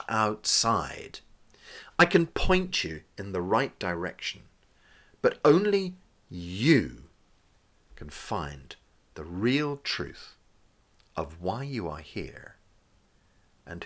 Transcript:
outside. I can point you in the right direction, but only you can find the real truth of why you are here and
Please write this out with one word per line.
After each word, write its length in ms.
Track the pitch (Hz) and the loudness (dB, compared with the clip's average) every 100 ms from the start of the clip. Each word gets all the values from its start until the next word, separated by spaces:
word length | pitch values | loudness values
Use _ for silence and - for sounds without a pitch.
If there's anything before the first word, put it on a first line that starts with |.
| - | -2
outside. 1120 | 110 107 107 - - 113 107 76 73 65 - - - _ - - - - - | 2 2 0 0 2 4 2 0 -8 -14 -16 -20 -20 _ -20 -20 -20 -8 2
I 80 | 175 | 4
can 220 | 180 165 | 4 2
point 560 | - - 185 90 - | 2 4 4 2 -4
you 180 | 85 78 - - | -4 -8 -12 -12
in 140 | 98 | -6
the 100 | 92 | -4
right 360 | 90 113 135 - | 2 2 0 -4
direction, 640 | 92 85 87 - - - - _ _ _ _ - _ _ | -4 -4 -6 -6 -10 -10 -16 _ _ _ _ -20 _ _
but 160 | - - | 0 4
only 520 | - 160 208 196 185 - _ _ - | 6 6 6 2 0 -8 _ _ -14
you 760 | 90 87 95 131 143 71 60 - _ _ _ _ _ _ _ _ - | -10 -8 0 6 6 4 -6 -20 _ _ _ _ _ _ _ _ -16
can 140 | 76 | -14
find 640 | - - 104 73 71 69 - _ _ _ - | -12 -6 -4 -4 -10 -16 -20 _ _ _ -14
the 80 | |
real 540 | 80 90 113 139 147 143 | -10 -2 0 2 0 -4
truth 580 | - - - - - - _ _ _ _ _ _ _ - | -6 -6 -6 -10 -20 -20 _ _ _ _ _ _ _ -8
of 260 | 78 82 | -8 -6
why 220 | 90 113 | -6 -4
you 240 | 139 127 85 | -6 -6 -6
are 100 | 76 | -8
here 560 | 78 107 - - - - _ _ _ _ _ _ _ _ _ _ - | -10 -10 -10 -12 -20 -20 _ _ _ _ _ _ _ _ _ _ -14
and 180 | 85 | -14